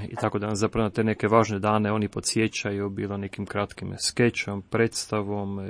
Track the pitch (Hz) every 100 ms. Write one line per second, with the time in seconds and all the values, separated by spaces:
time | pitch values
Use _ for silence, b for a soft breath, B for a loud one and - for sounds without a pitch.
0 | 98 113 107 104 104 101 104 120 107 117
1 | 110 107 104 113 107 101 107 107 104 107
2 | 101 110 - 113 110 - 104 101 101 98
3 | 101 101 98 - 98 104 101 - 95 98
4 | - - 120 - - 101 - 110 117 -
5 | - 107 101 104 98 98